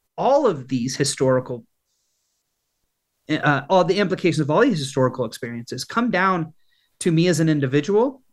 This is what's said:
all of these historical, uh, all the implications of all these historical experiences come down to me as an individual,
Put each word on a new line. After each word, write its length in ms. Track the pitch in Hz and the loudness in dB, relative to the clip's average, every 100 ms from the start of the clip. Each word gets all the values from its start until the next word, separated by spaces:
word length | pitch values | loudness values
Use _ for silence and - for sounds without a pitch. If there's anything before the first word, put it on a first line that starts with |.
| _ - | _ -4
all 300 | 190 285 277 | 2 2 2
of 220 | 156 127 | -2 -4
these 280 | 131 120 - | -4 -4 -2
historical, 720 | 139 - 131 127 127 123 - _ _ _ _ _ _ _ _ _ _ _ _ _ _ _ - | -4 0 2 0 -2 -12 -14 _ _ _ _ _ _ _ _ _ _ _ _ _ _ _ -6
uh, 340 | 151 143 143 135 | -2 0 0 2
all 160 | 190 | 2
the 140 | 180 190 | 4 2
implications 420 | 196 175 180 151 | 0 0 -2 0
of 100 | 143 | 0
all 120 | 156 | 2
these 160 | 262 180 | 2 0
historical 460 | 135 135 127 127 | -4 0 -2 -2
experiences 600 | 117 - 117 120 117 - | -8 -8 -12 -12 -12 -12
come 260 | - - 247 | -6 -4 -2
down 440 | 185 190 185 160 - _ _ _ _ | 0 0 0 -4 -10 _ _ _ _
to 140 | - | 0
me 160 | 165 175 | 2 2
as 120 | 156 | 2
an 80 | 160 | 2
individual, 760 | 151 135 139 147 202 254 269 _ | 2 2 0 2 2 0 -2 _